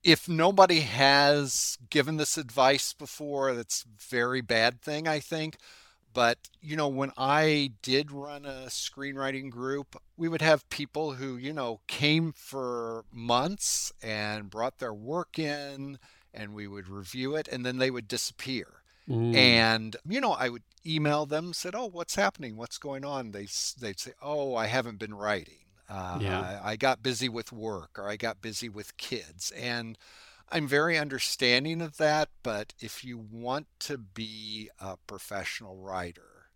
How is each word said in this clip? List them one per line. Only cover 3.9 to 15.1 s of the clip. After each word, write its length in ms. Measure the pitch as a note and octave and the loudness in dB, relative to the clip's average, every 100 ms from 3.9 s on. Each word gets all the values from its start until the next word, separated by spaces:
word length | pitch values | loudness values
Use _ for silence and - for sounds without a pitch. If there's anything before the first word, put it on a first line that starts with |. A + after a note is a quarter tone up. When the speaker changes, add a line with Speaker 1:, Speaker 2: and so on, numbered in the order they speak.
| G#2+ - | -20 -4
Speaker 1:
very 320 | B2 A#2+ C3 | 0 2 0
bad 400 | A#2+ A2+ A#2 B2+ | 2 6 6 2
thing, 260 | - D3+ D#3+ | -6 -2 0
I 100 | D3+ | -2
think. 380 | - D#3+ D#3 - - - - _ _ | -2 -4 -4 -8 -20 -20 -20 _ _
But, 240 | A#2 A#2 A#2+ - _ | 4 4 4 -6 _
you 160 | D#3 D3+ | -6 0
know, 120 | D3 | 0
when 220 | C3+ C#3 B2 | 2 -2 0
I 560 | C3 D3 D#3 D3+ C#3 G#2+ | 4 6 6 4 0 -4
did 320 | - C3 D3+ | 2 2 2
run 320 | C#3 C#3+ C#3+ | -8 -10 -10
a 220 | C#3+ C3 C3 | -12 -12 -8
screenwriting 840 | - - - C#3 C3+ C3+ C3+ C3+ | -8 -8 -8 -8 -4 -4 -4 -8
group, 460 | A#2+ B2+ C#3+ C#3 - _ - | -6 -4 -4 -6 -18 _ -6
we 100 | E3 | -2
would 140 | D#3+ | 2
have 260 | D#3 D3+ _ | 6 6 _
people 440 | - C#3+ D3+ D#3 | -8 -6 -4 -4
who, 240 | B2+ C3+ B2 | -4 -8 -8
you 160 | C3+ | -8
know, 260 | D#3 B2 A2+ - | -6 -6 -6 -8
came 460 | - D3 D#3+ E3 - | 2 4 4 2 -4
for 680 | - C3+ B2+ A#2+ A2+ A2+ G#2+ | -10 -6 -4 -4 -6 -8 -10
months 840 | A#2+ A#2 A#2+ D#3 G3+ - - - - | -8 2 4 2 -2 -2 -2 -4 -10
and 480 | A2+ G#2+ G#2+ G#2+ G2+ | -6 -4 -4 -6 -8
brought 260 | G#2+ B2 _ | -4 -4 _
their 140 | B2+ | -10
work 460 | G#2 A2+ | -8 -6